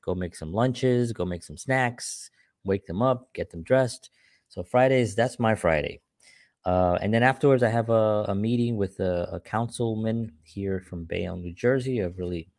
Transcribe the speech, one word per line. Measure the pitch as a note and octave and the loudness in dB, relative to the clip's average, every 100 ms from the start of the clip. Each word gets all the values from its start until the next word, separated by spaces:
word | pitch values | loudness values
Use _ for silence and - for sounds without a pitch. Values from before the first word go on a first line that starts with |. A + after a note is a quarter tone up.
go | - F#2 | -4 -4
make | F2+ | -4
some | - D#2+ | -8 -6
lunches, | F#2 B2+ B2+ C3 B2 A#2+ | 0 0 2 2 2 0
go | A2+ | -2
make | F#2+ F2+ | -4 -6
some | - - | -10 -16
snacks, | - C3 B2+ A#2+ - - - _ _ _ | -4 -2 -2 -4 -12 -12 -16 _ _ _
wake | G2 G2 - | -4 -4 -2
them | F2 | 0
up, | B2+ B2 - | 0 0 -4
get | - E2+ | -10 -8
them | E2+ | -8
dressed. | E2 C3 B2+ - - _ _ _ _ | 0 2 2 -4 -18 _ _ _ _
So | - | -12
Fridays, | F2+ B2 C3 C3 A#2 | -2 4 4 4 2
that's | G2+ B2 - | 2 0 2
my | A2+ | 0
Friday. | G#2+ F2 D#2+ C#2+ - _ _ _ _ _ _ F2+ | 2 2 2 0 -8 _ _ _ _ _ _ 0
Uh, | F2+ F2+ F2+ | 2 4 2
and | G2 | 2
then | A2+ | 4
afterwards, | B2 C3 C#3+ C3+ | 4 4 4 4
I | A#2 | 4
have | A#2 A2+ | 2 2
a, | A2+ G#2+ G#2 G2+ | 2 4 2 0
a | |
meeting | G2 A2 A#2+ A#2+ A2+ | -2 0 0 0 0
with | G2 - | -4 -2
a, | F#2+ F2 F2 | -2 -2 -4
a | F2+ | -8
councilman | - G#2+ A#2 - A#2 A2 A2 A2+ A2+ - | -6 -4 -4 -4 -4 -2 -2 -2 -4 -10
here | _ - G2 F#2+ | _ -8 -4 -4
from | F#2 F2 | -6 -12
Bayonne, | E2+ E2+ F2+ F2 | -6 -4 -4 -6
New | F2 | -10
Jersey, | F2 A#2+ C3+ B2+ B2+ | -2 0 0 -2 -2
a | F2+ | -4
really | F#2 F2+ F2 D#2+ | -4 -6 -6 -8